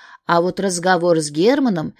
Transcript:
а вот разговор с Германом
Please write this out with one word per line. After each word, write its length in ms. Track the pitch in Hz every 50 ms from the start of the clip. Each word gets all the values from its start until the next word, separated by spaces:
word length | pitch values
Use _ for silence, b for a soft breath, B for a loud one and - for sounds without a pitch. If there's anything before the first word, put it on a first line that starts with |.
| B B B B B
а 140 | - 170 170
вот 200 | 170 185 - -
разговор 580 | 185 202 175 175 165 185 185 170 170 175 170 160
с 100 | 151 147
Германом 680 | 147 151 180 226 277 294 269 240 190 160 156 160 - b